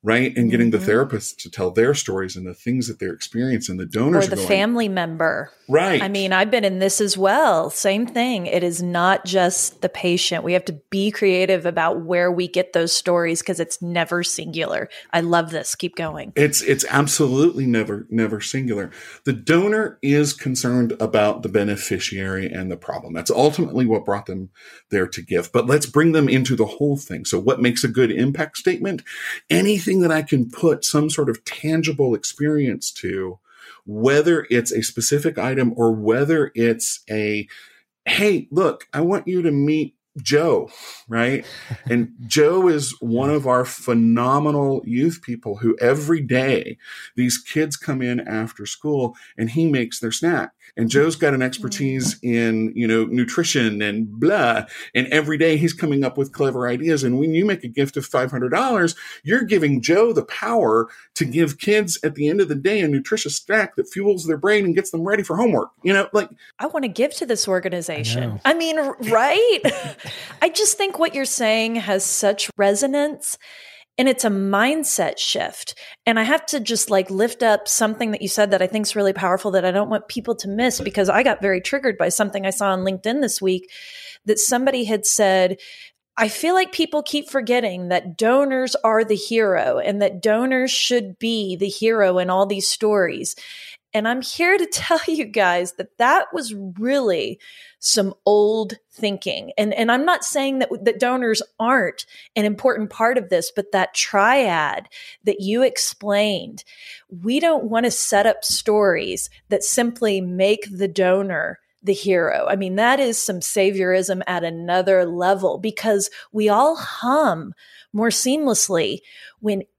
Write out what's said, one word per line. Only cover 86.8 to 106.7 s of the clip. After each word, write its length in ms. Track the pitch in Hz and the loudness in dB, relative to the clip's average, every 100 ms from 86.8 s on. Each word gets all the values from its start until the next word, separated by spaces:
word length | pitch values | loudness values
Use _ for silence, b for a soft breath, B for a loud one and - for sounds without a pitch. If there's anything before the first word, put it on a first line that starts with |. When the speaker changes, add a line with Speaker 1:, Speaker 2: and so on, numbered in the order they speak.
| 320 302 | -2 -2
Speaker 2:
keep 280 | 294 294 285 | -2 -6 -2
forgetting 580 | 269 226 247 226 180 180 | -4 0 0 0 -6 -2
that 280 | 180 185 165 | -2 -2 -2
donors 580 | 220 254 277 262 262 - | 2 4 2 0 -2 0
are 200 | 220 220 | 2 2
the 120 | 220 208 | 2 -2
hero 640 | - 226 208 175 127 123 | 0 0 2 2 2 0
and 240 | - 202 | -2 0
that 200 | 202 190 | 0 0
donors 480 | 214 214 254 262 262 | 0 2 2 0 0
should 480 | - - 247 196 180 | -2 0 0 -2 -6
be 380 | 226 226 196 180 | -4 -2 -4 -4
the 120 | 196 | -4
hero 500 | - 220 226 190 180 | 0 0 4 4 2
in 120 | 180 | 2
all 160 | 185 196 | 2 2
these 220 | 196 190 | 0 -2
stories." 640 | - 214 208 170 - 160 - B B B B _ | 0 2 2 0 -2 -8 -10 B B B B _
And 120 | 220 220 | -2 -2
I'm 140 | 254 | -2
here 380 | 254 - 349 392 | -6 -2 2 2
to 80 | 339 | 0
<laughs> 60 | |
tell 280 | - - 330 - | -4 0 0 0
you 160 | 320 | -2
guys 480 | 220 214 190 175 180 | -2 0 2 2 -2
that 240 | - 190 _ | -8 -14 _
that 280 | 240 349 339 | 4 4 2
was 220 | 339 240 | -6 -6
really 840 | 208 190 180 233 277 233 170 107 - B B B B | -10 -12 -6 0 2 2 0 -2 -8 B B B B
some 340 | - - 190 185 - | -2 0 0 0 4
old 480 | 208 208 220 214 220 _ | 4 4 2 -4 -10 _
thinking. 600 | - 214 190 190 - - - | -6 -4 -4 -6 -8 -6 -2
And, 160 | 214 | -2
and 180 | - 226 | 0 0
I'm 140 | 247 | 2
not 200 | 320 359 | 2 0
saying 340 | - 294 269 262 | -2 -2 -2 -2
that, 100 | 254 208 | -2 0
that 140 | 202 226 | -2 0
donors 420 | 247 254 240 220 - _ | -2 0 0 -2 -4 _
aren't 440 | 226 262 180 - - B B | 0 2 0 -6 -16 B B
an 100 | - | -2
important 460 | 208 208 262 233 208 | -2 0 -2 -2 -6
part 260 | - 226 254 | -2 0 0
of 120 | 185 | 0
this, 240 | 180 165 | -2 0
but 160 | - 202 | -6 -2
that 240 | 196 190 | -2 -2
triad 920 | - - 202 208 269 233 165 147 - - B B B | -2 -2 2 4 4 2 2 0 -4 -10 B B B
that 180 | 208 202 | -4 -2
you 220 | 190 226 | 0 2
explained, 1000 | 254 247 - - 208 202 214 190 87 202 B | 2 2 -6 -6 -2 2 2 -2 -6 -16 B